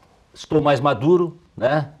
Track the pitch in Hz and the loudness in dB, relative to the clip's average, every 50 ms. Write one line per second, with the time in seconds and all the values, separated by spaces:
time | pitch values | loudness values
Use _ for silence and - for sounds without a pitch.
0 | _ _ _ _ _ _ _ - - - 160 151 143 147 143 123 135 143 135 104 | _ _ _ _ _ _ _ -20 -12 -2 -2 0 2 2 0 2 0 -2 -2 0
1 | 131 156 180 175 175 165 - - _ _ _ - 113 127 143 156 143 - - _ | 2 2 2 2 2 -2 -6 -12 _ _ _ -4 -2 0 0 0 -4 -6 -12 _